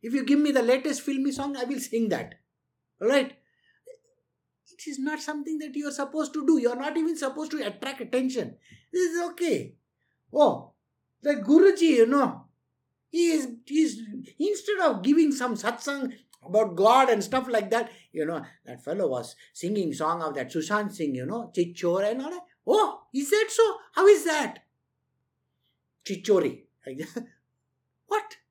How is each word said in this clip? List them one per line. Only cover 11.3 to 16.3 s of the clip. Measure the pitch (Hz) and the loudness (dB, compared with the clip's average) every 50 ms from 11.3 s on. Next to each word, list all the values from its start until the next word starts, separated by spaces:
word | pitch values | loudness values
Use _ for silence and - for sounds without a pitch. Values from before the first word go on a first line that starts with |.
| 294 | -2
Guruji, | 226 196 196 294 330 392 392 359 - 339 320 277 | -2 2 6 8 8 10 8 8 6 4 4 6
you | 240 226 | 6 6
know, | 226 269 285 262 - - - - _ _ _ _ _ _ _ _ _ _ _ _ _ | 6 6 2 2 0 -2 -8 -18 _ _ _ _ _ _ _ _ _ _ _ _ _
he | - 330 349 339 | -2 0 2 2
is, | 320 294 262 247 233 233 _ | 2 0 -2 -4 -10 -16 _
he | - 285 311 320 | -4 0 0 0
is, | 247 208 214 226 208 208 262 262 - - _ | 0 0 -8 -12 -14 -14 -14 -14 -16 -8 _
instead | 294 403 415 - - 403 427 381 | -2 -2 -2 -4 -4 -4 -2 0
of | 359 311 226 196 180 | 0 0 0 0 2
giving | 254 294 330 320 294 | 2 4 4 4 2
some | 269 254 247 247 226 | 2 -2 -4 -4 -6
satsang | 202 - 214 240 240 - 285 277 277 262 - - - _ _ | -4 -4 -6 -6 -4 -8 -8 -6 -6 -6 -8 -10 -12 _ _